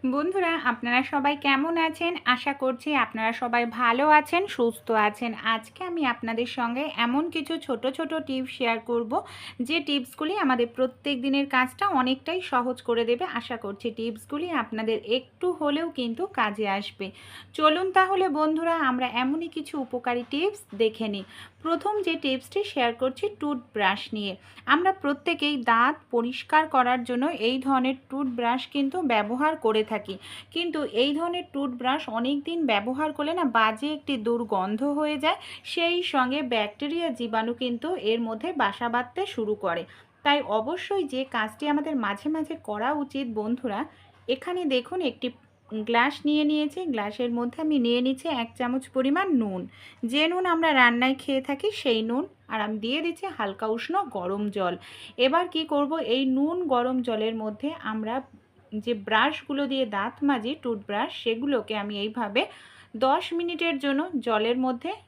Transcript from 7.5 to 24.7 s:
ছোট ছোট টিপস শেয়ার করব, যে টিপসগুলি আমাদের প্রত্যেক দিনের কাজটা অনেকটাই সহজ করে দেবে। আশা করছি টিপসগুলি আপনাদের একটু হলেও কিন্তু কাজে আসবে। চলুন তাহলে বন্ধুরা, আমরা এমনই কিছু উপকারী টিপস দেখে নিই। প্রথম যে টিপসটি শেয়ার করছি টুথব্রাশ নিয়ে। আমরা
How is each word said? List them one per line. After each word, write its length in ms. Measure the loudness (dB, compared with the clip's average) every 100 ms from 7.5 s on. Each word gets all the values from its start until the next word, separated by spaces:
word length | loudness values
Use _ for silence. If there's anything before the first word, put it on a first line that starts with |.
| -6
ছোট 240 | -2 -2 -2
ছোট 180 | -4 -4 -4
টিপস 280 | -4 -4 -4
শেয়ার 240 | -2 0 0
করব, 320 | 0 -2 2 -2 -2 -14 -16 -8
যে 160 | 0 0
টিপসগুলি 540 | 2 -2 -2 -4 -2 0
আমাদের 300 | 2 2 0
প্রত্যেক 420 | 0 -2 0 -4 -2
দিনের 240 | 0 0 2
কাজটা 360 | 2 2 0 0
অনেকটাই 460 | 2 2 0 -2 -4
সহজ 340 | 0 0 0 -4
করে 200 | -2 0
দেবে। 200 | 2 0 0
আশা 220 | -4 -6 -8
করছি 300 | -6 -6 -6
টিপসগুলি 560 | -4 -6 -6 -8 -6 -2 -2
আপনাদের 380 | -2 -4 -2 -2 0
একটু 320 | -2 -2 _ -4
হলেও 340 | 0 0 0 -2
কিন্তু 320 | -4 -6 -4 -4
কাজে 340 | 0 -2 0 -2
আসবে। 360 | -2 -4 -10 -12 -12 -20 -20 -14
চলুন 320 | 2 4 4 2
তাহলে 340 | 4 4 4 2
বন্ধুরা, 440 | 2 2 2 2 2
আমরা 240 | 2 2 0
এমনই 360 | 0 0 0 -4 -8
কিছু 180 | -8 -6
উপকারী 440 | -4 -4 -2 -4 -2
টিপস 300 | 0 0 -2 -14
দেখে 320 | 0 0 2 -4
নিই। 160 | -4 -8 -16 -20 _
প্রথম 340 | -2 0 0 0
যে 120 | 0 0
টিপসটি 440 | 0 -2 -2 -4
শেয়ার 280 | -2 2 0
করছি 300 | 2 -2 -2 -4 -2
টুথব্রাশ 640 | -4 -4 -6 2 2 2 -4
নিয়ে। 200 | -6 -6 -8 -14 -16
আমরা 240 | 2